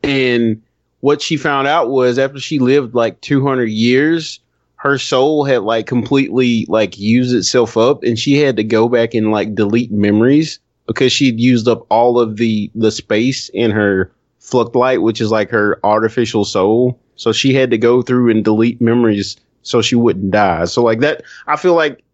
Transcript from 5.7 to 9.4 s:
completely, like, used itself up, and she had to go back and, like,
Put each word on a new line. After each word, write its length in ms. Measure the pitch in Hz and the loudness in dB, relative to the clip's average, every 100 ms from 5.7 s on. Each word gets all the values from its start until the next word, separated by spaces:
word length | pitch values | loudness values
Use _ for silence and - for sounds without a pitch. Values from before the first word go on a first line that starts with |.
| 113 107 | -4 -2
completely, 760 | 123 113 139 139 117 123 117 - | -4 0 0 0 0 0 0 0
like, 300 | 107 104 - | -2 -2 -4
used 360 | 101 120 123 | 0 0 2
itself 420 | 123 90 127 113 113 | -2 0 0 0 2
up, 260 | 117 147 | 0 0
and 140 | - 113 | -2 -2
she 200 | - 143 | 0 2
had 180 | 147 110 | 2 0
to 80 | |
go 240 | 110 110 117 | -2 0 2
back 260 | 120 117 | 2 0
and, 160 | 117 107 | 0 0
like, 220 | 107 | 0